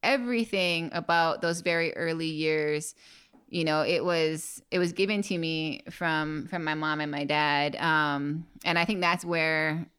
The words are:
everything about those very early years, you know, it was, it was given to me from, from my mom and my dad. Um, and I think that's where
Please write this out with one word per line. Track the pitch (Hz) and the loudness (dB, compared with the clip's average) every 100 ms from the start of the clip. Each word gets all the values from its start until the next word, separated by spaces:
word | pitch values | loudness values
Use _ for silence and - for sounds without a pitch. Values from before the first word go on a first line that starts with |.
everything | - 269 240 240 226 196 180 165 165 | 2 0 2 0 0 0 2 0 -2
about | - 165 170 165 - | -4 0 2 4 2
those | 170 170 | 0 0
very | 175 170 165 - | 0 0 0 -2
early | 165 165 160 | -2 -2 -4
years, | 156 156 156 151 151 156 - - - - - _ | -2 0 2 0 -2 -4 -14 -20 -20 -20 -20 _
you | 175 | -2
know, | 160 156 | 2 2
it | 139 170 | 2 2
was, | 175 170 160 156 - - - | 2 2 2 0 -6 -14 -4
it | 180 | 0
was | 175 | 0
given | 175 196 208 | 2 0 2
to | 202 180 | 0 -2
me | 165 160 156 - - | -2 -2 -4 -6 -12
from, | - 170 156 156 156 - | -6 -2 0 -2 -4 -6
from | 180 | -4
my | 160 156 | -2 -2
mom | 156 151 | -2 -2
and | 147 | -2
my | 147 | -4
dad. | 143 151 151 143 147 - | 0 2 2 2 0 0
Um, | 165 156 151 143 143 156 165 - | 2 2 2 0 -2 -4 -6 -8
and | - 170 | -2 0
I | 170 | 0
think | 208 | 2
that's | 175 175 175 | 2 0 0
where | 170 160 160 156 156 165 | 0 2 2 0 -2 -6